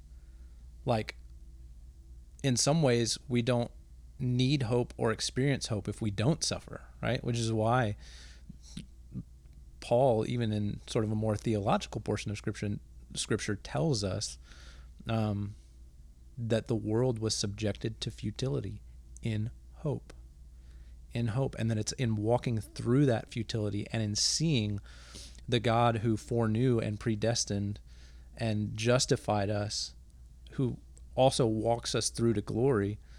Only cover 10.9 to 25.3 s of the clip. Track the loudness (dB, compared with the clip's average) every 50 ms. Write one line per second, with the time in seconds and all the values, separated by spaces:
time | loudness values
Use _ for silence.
10.9 | 0 0 0 2 0 0 2 0 0 0 0 0 0 2 2 2 2 2 0 -4
11.9 | -8 -6 -2 -2 -2 -2 -2 -4 -6 -4 -4 -6 -4 -4 -2 -4 -4 -4 -8 -12
12.9 | -20 -20 -18 -12 -8 -6 -4 -2 -2 -2 -2 -2 -4 -6 -6 -6 -2 0 0 2
13.9 | 0 0 0 -2 -2 -2 -4 -6 -8 -12 -16 -20 -20 -20 -18 -18 -18 -18 -18 -18
14.9 | -18 -10 -4 -2 0 2 2 2 0 0 -2 -4 -6 -10 -16 -20 -20 -20 -20 -20
15.9 | -20 -20 -20 -20 -20 -20 -20 -16 -10 -6 -2 0 0 0 2 0 -2 0 0 2
16.9 | 2 4 4 2 2 0 0 -2 0 0 -2 -4 -2 -2 -2 -2 -2 -2 -4 -6
17.9 | -6 -4 -6 -8 -6 -6 -6 -6 -4 -2 -2 -2 -2 -2 -2 -4 -8 -10 -14 -16
18.9 | -18 -18 -18 -18 -12 -6 -4 -2 0 0 -2 -4 -6 -10 -18 -20 -12 -6 -4 -4
19.9 | -4 -4 -6 -12 -18 -18 -18 -20 -20 -20 -20 -20 -20 -20 -20 -18 -18 -18 -18 -18
20.9 | -18 -18 -14 -8 -4 -2 0 0 2 0 0 0 0 0 0 0 2 0 0 -2
21.9 | -2 0 0 0 2 2 2 2 2 2 2 0 -2 -2 -4 -6 -8 -4 2 4
22.9 | 6 6 6 6 4 2 0 -4 -6 -6 -4 -2 -2 -2 0 0 -2 -4 -4 -2
23.9 | -2 0 0 0 0 2 0 2 2 2 2 2 2 2 2 2 -2 -4 -6 -10
24.9 | -18 -18 -18 -16 -16 -16 -16 -16